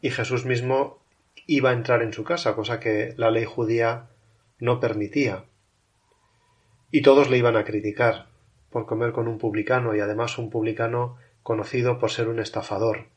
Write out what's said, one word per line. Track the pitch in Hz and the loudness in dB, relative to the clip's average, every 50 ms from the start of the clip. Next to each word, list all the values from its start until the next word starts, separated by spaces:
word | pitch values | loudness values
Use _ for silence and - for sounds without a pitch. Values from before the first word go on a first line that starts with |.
| - | -4
y | 127 | -4
Jesús | - - 117 110 127 120 123 | -4 -4 -4 -2 -2 -4 -2
mismo | 127 127 117 123 127 131 135 139 139 - - _ _ _ _ _ _ _ - _ | -2 -2 -2 0 0 0 0 0 -2 -6 -18 _ _ _ _ _ _ _ -20 _
iba | - 156 139 127 131 | 0 0 4 4 4
a | 123 | 2
entrar | 117 117 - 123 117 117 | 2 2 2 2 2 2
en | 110 104 | 0 -4
su | - 107 | -8 -4
casa, | - 170 170 - 120 104 | -2 -2 0 0 -2 -2
cosa | - 104 110 120 110 | -2 -4 -4 -4 -2
que | - 117 107 107 110 117 - | 0 0 0 0 -2 -4 -4
la | - 117 113 | 0 0 2
ley | 110 117 117 | 2 2 0
judía | 113 - - 117 110 113 117 117 113 117 123 - - _ _ _ _ _ _ _ _ _ _ | -2 -4 -4 -2 0 0 2 2 0 0 -2 -8 -18 _ _ _ _ _ _ _ _ _ _
no | 117 120 123 123 | 0 0 0 2
permitía. | 127 113 107 107 104 104 - 143 139 117 95 92 - _ _ _ _ _ _ _ _ _ _ _ _ _ _ _ _ _ _ _ _ _ _ _ _ _ _ _ _ _ | 0 -2 -2 -2 -4 -2 0 0 0 0 -2 -6 -10 _ _ _ _ _ _ _ _ _ _ _ _ _ _ _ _ _ _ _ _ _ _ _ _ _ _ _ _ _
Y | - 147 | 0 4
todos | 123 139 135 143 143 127 | 8 8 8 8 8 6
le | 131 123 | 4 4
iban | 120 120 113 | 4 4 4
a | 110 104 | 2 0
criticar | - 107 104 104 107 104 - 120 117 110 - - _ _ _ _ _ _ _ _ _ | 0 -4 -4 -4 -4 -2 2 2 2 2 0 -8 _ _ _ _ _ _ _ _ _
por | - 120 107 | -8 -8 -4
comer | - 117 110 120 117 117 | -4 -4 -2 -2 -2 -2
con | 123 113 | -2 -4
un | 117 113 107 | -4 -4 -4
publicano, | - 113 101 107 104 - 127 127 120 117 107 | -4 -4 -2 -2 -2 0 0 0 0 0 0
y | 104 | 0
además | 101 104 107 107 120 120 - | 0 -2 -2 -2 -4 -4 -4
un | - 117 107 | -8 -8 -6
publicano | - 117 110 113 110 - 117 113 120 120 120 123 - - - _ _ _ _ | -4 -2 -2 -2 -2 -2 -2 -2 -2 -2 -4 -4 -8 -16 -20 _ _ _ _
conocido | - 113 107 104 - - 127 120 123 120 123 | -4 -4 -4 -4 -4 -4 -2 0 0 0 0
por | - 107 | -2 -2
ser | - - 117 110 | -2 -2 -2 -2
un | 117 113 | -2 -4
estafador. | 107 - - 110 95 - 104 98 110 113 107 - - _ _ | -4 -4 -6 -8 -6 -6 -4 -2 0 0 -2 -2 -8 _ _